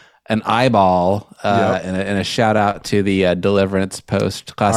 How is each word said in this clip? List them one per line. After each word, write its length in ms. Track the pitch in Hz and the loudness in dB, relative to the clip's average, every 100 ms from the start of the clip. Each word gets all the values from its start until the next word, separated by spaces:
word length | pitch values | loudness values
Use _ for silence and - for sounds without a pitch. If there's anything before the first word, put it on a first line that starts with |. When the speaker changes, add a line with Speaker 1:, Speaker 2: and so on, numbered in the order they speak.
| - _ - | -20 _ -6
Speaker 1:
an 140 | 110 107 | -4 0
eyeball, 880 | 110 131 107 92 92 90 104 - - | 2 4 4 4 4 2 -2 -6 -6
uh, 360 | 104 101 95 92 | -2 0 0 -2
Speaker 2:
Yep. 40 | 90 | -4
Speaker 1:
and, 120 | 92 | -6
a, 100 | 98 | -4
and 80 | 101 | -4
a 40 | |
shout 340 | 90 - 110 107 | -2 0 0 2
out 260 | 101 98 - | 0 -2 -2
to 160 | 104 | -2
the, 220 | 98 95 90 | 0 2 2
uh, 60 | 87 | 0
Deliverance 680 | 95 101 95 95 95 - | 0 0 0 0 -4 -8
post, 540 | - 101 101 - - - | -6 -2 -2 -6 -14 -2
classic 200 | 104 | 0